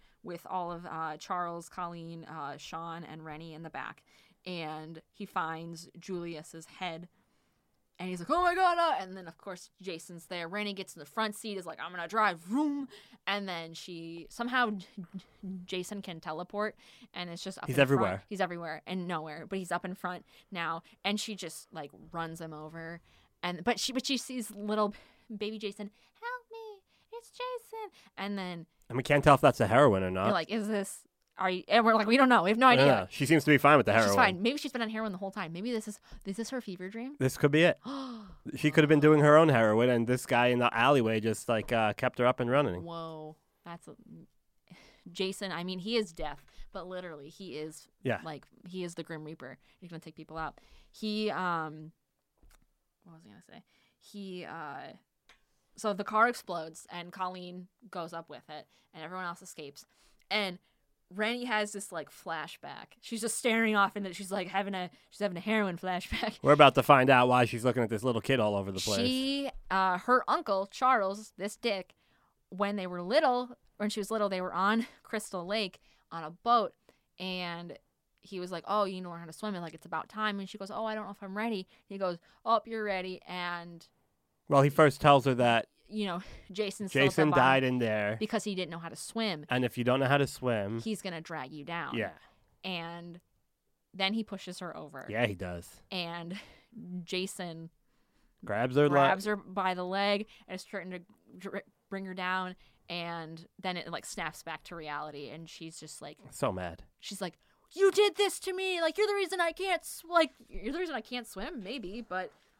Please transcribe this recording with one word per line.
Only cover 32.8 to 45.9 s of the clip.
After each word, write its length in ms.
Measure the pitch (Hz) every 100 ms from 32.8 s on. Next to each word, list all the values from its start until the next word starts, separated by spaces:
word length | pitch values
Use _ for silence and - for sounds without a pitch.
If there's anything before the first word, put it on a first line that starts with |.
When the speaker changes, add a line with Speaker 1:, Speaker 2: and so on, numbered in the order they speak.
| 139
Speaker 1:
idea." 120 | 113
Speaker 2:
know. 40 | 92
She 160 | - 143
seems 180 | 160
to 60 | 143
be 80 | 147
fine 180 | 147 147
with 100 | 107
the 60 |
Speaker 1:
She's 80 | 107
Speaker 2:
heroin. 140 | 104 101
Speaker 1:
fine. 260 | 220 180
Maybe 160 | 214 294
she's 140 | 277
been 100 | 247
on 80 | 220
heroin 220 | 220 220
the 60 | 180
whole 120 | 196
time. 220 | 202 175
Maybe 180 | 170 226
this 140 | 233 214
is, 100 | 208 - - -
is 100 | 196
this 140 | 226
her 100 | 262
fever 280 | 220 175 185
dream? 260 | 226 254 294
Speaker 2:
This 160 | 131 -
could 140 | 147
be 100 | 151
it. 160 | 170 -
Speaker 1:
<gasps> 40 | 240 277 262 233 202 - - -
Speaker 2:
She 160 | 151
could 100 | 151
have 60 | 147
been 100 | 151
doing 220 | 151 151
her 160 | 147 151
own 140 | 165
heroin, 380 | 127 113 107 123
and 200 | 120 117
this 180 | 123 -
guy 220 | 120 123
in 100 | 123
the 180 | 120 113
alleyway 440 | 127 143 110 110
just, 280 | 110 107 -
like, 220 | 113 101
uh, 200 | 117 110
kept 260 | 104 127 -
her 80 | 123
up 140 | 123
and 100 | 120
running. 320 | 135 135 90
Speaker 1:
Whoa. 540 | 170 165 165 160 156 160 _ _
That's 220 | 180 170 -
a, 60 | - - 165 - _ _ _ _ - - _ -
Jason, 400 | 170 190 196 196
I 140 | 165
mean, 160 | 175 185
he 160 | 190